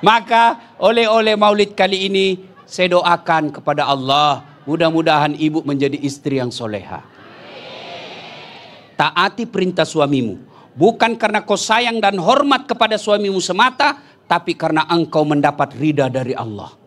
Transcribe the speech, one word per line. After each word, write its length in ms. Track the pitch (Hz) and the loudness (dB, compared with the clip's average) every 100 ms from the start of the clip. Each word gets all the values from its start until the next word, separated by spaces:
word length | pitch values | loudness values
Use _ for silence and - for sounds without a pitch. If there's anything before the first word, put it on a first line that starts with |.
| - | 4
Maka 480 | 233 226 233 233 - - - | 2 4 4 4 2 -10 0
oleh-oleh 560 | 185 233 226 220 220 214 | 2 2 2 2 2 2
maulid 400 | 208 208 202 208 | 2 2 0 0
kali 320 | 190 196 190 | 0 0 -2
ini, 320 | 196 190 190 - - | 0 0 -2 -8 -20
saya 320 | - - 180 180 | -18 -2 2 2
doakan 560 | 170 170 - 165 151 | 2 0 2 0 0
kepada 320 | 143 - 147 | -6 -4 -2
Allah, 640 | 139 139 131 139 151 135 - - | 0 -2 0 2 2 0 -6 -20
mudah-mudahan 720 | - 160 165 160 160 151 151 147 | -6 0 2 2 2 2 2 0
ibu 240 | 156 156 143 | 0 0 -2
menjadi 320 | 143 139 139 | 0 -2 -2
istri 400 | 139 139 151 135 | -6 -6 -4 -4
yang 160 | 123 113 | -4 -6
soleha. 480 | 117 104 - 78 - - - - - - - - - - - - - - - - - - - - | -8 -8 -10 -14 -16 -20 -20 -20 -20 -20 -18 -18 -16 -16 -16 -18 -18 -20 -20 -20 -20 -20 -20 -4
Taati 480 | 151 175 190 196 | -2 0 -2 -2
perintah 400 | 233 190 185 180 | -6 -2 -2 0
suamimu, 560 | 156 160 139 139 117 92 - - - | -2 0 0 0 -2 -6 -14 -20 -20
bukan 480 | - 175 226 226 226 | 2 2 4 0 0
karena 240 | 214 214 | -2 -2
kau 160 | 196 202 | -2 -4
sayang 400 | - 226 240 226 | 2 0 2 0
dan 160 | 202 202 | 0 0
hormat 480 | 170 262 285 262 | 2 2 4 0
kepada 320 | 277 - 220 214 | -2 0 0 0
suamimu 480 | - 208 202 196 | 0 0 0 -2
semata, 560 | 175 180 247 254 285 294 - _ _ | -2 2 0 2 -2 -2 -12 _ _
tapi 260 | 175 170 | -4 -2
karena 300 | 170 160 160 156 | -4 0 0 0
engkau 320 | 170 160 156 | 0 0 0
mendapat 480 | 151 147 147 143 139 | 0 2 0 0 -6
ridha 380 | 113 151 147 131 | -2 -2 0 0
dari 240 | 127 123 123 | -2 -4 -6
Allah. 400 | 113 104 78 - | -6 -10 -14 -20